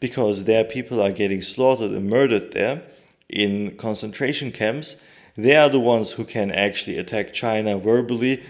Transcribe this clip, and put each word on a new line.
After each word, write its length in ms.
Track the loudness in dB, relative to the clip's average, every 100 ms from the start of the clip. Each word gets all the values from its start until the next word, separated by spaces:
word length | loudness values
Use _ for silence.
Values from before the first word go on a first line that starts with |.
because 440 | -6 0 0 2
their 200 | 2 2
people 380 | 2 -4 -4 0
are 80 | 0
getting 320 | 0 -2 -2
slaughtered 480 | -4 0 2 2 0
and 180 | -4 0
murdered 440 | 2 4 2 -2
there 300 | -4 -2 -4 -10 -20 _ _ -8
in 480 | -2 0 0 -6 -6
concentration 760 | -6 -6 -8 -4 -4 -4 -6
camps. 440 | -4 -2 -2 -8 -14 -20 -20 _ 0
They 200 | 4 6
are 120 | 6
the 120 | 6
ones 320 | 4 2 0
who 120 | -6
can 260 | -6 -4 -2
actually 460 | 0 -2 -2 -6 -8
attack 360 | -6 -4 -6
China 440 | -6 -4 -2 -2 -2
verbally, 640 | 2 2 2 -2 -2 -2 -6